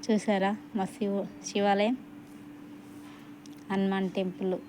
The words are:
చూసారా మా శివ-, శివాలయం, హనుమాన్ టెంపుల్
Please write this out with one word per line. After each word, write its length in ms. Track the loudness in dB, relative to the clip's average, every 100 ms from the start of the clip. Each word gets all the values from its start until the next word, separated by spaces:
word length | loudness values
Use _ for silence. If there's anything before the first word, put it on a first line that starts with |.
| 4
చూసారా 440 | 4 6 4 4 0 -4 -2
మా 100 | -2
శివ-, 420 | 0 0 0 -2 -6 -4
శివాలయం, 520 | 2 4 6 4 2 -4 -16 -16 -16 -16 -16 -16 -16 -16 -16 -16 -16 -16 -16 -16 -16 -2
హనుమాన్ 380 | 2 4 2 0
టెంపుల్ 440 | 0 -2 0 -2 -2